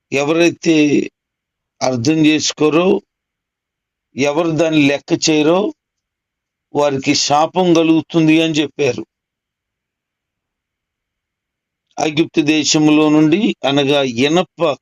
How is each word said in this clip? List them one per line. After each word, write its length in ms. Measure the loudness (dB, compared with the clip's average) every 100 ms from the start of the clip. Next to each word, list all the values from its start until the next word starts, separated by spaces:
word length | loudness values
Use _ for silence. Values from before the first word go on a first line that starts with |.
| _
ఎవరైతే 1000 | -4 0 0 0 0 0 0 2 0 -4 -12 _ _ _ _ _ _
అర్థం 440 | -6 -2 -2 0 0
చేసుకోరో, 760 | 0 -4 -2 0 0 0 -2 -6 _ _ _ _ _ _ _ _ _ _ -4
ఎవరు 340 | -2 -2 -2
దాన్ని 380 | -2 0 2 0
లెక్క 420 | -2 -4 -4 0
చేయరో, 420 | 0 2 0 -2 -10 _ _ _ _ _ _ _ _ _
వారికి 400 | -2 -2 -2 -4
శాపం 600 | -4 0 0 0 0 2
కలుగుతుంది 680 | 2 2 0 -2 0 2 2
అని 100 | 0
చెప్పారు. 540 | -2 -6 -4 -4 -4 -12 _ _ _ _ _ _ _ _ _ _ _ _ _ _ _ _ _ _ _ _ _ _ _ _ _ _ _ _ -6
"ఐగుప్తు 400 | -2 -2 -2 0
దేశంలో 680 | 0 0 0 2 2 4 4
నుండి, 460 | 4 2 2 0 -2
అనగా 380 | -2 0 0 0
ఇనప 760 | -2 -2 0 0 -2 -4 -4 -4